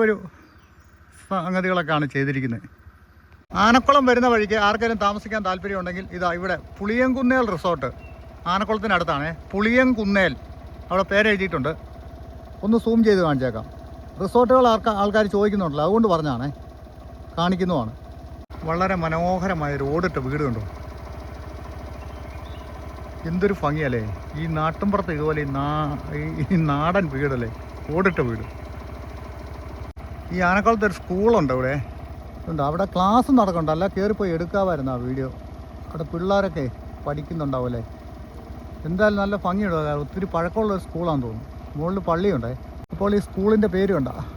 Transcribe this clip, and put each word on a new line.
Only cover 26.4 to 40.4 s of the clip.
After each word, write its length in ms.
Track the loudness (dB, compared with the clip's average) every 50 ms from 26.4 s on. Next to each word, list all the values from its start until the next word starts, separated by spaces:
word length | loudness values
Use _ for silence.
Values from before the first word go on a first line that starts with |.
| 0
ഈ 120 | 2 2 2 4 2
നാടൻ 340 | 2 2 2 2 2 2 2 0 0
വീടല്ലേ, 360 | -2 -2 0 0 -2 -4 -4 -6 -10 -12 -14 -14 -12 -8 -2 0
ഓടിട്ട 260 | 2 2 2 2 2 0 0
വീട്. 160 | -2 -4 -6 -10 -12 -12 -12 -12 -12 -12 -12 -12 -12 -12 -12 -12 -12 -12 -12 -12 -12 -12 -12 -12 -12 -12 -12 -12 -12 -12 -12 -12 -12 -14 -14 -12 -12 -12 -8 -6 -2
ഈ 40 | 2 4 4
ആനക്കുളത്ത് 380 | 4 6 6 6 6 6 4 2
ഒരു 80 | 0 -2
സ്കൂളുണ്ട് 520 | -4 -2 0 4 6 6 6 6 6 4 2
ഇവിടെ 180 | 2 2 0 0 -2 -4 -6 -10 -12 -14 -14 -14 -14 -14 -14 -14 -12 -8 -4
ഉണ്ട്, 120 | -2 0 0 0
അവിടെ 180 | 0 0 -2 0 2
ക്ലാസ് 360 | 2 4 6 6 6 6 8 6 6
നടക്കണ്ട, 280 | 6 6 4 2 2 2 2
അല്ല 100 | 2 2 0 0
കയറിപ്പോയി 380 | 0 0 2 2 0 0 0 0
എടുക്കാമായിരുന്നു 560 | -2 -2 0 0 0 2 2 0 0 -2 -2 -2
ആ 40 | -2 -4 -4
വീഡിയോ. 200 | -2 -2 -4 -4 -6 -10 -14 -14 -14 -14 -14 -14 -14 -14 -12 -10
അവിടെ 160 | -8 -8 -6 -6 -4
പിള്ളേരൊക്കെ 500 | -2 0 2 2 2 2 0 -2 -4 -4 -4 -6 -10 -12 -14 -14 -8 -6
പഠിക്കുന്നുണ്ടാവും 600 | -6 -6 -6 -6 -6 -6 -4 -4 -2 -2 -2 -2 -2
അല്ലേ. 120 | -4 -4 -6 -8 -12 -16 -16 -16 -16 -16 -16 -16 -16 -16 -14 -14 -14 -14 -14 -14 -12 -8 -6 -2
എന്തായാലും 320 | 2 4 4 4 6 4
നല്ല 140 | 2 0 0 0 0
ഭംഗിയുണ്ട്, 480 | 0 0 2 2 2 0 0 0 0 -2 -2 -4
ഒത്തിരി 220 | -6 -6 -6 -4 -2 0
പഴക്കമുള്ള 380 | -2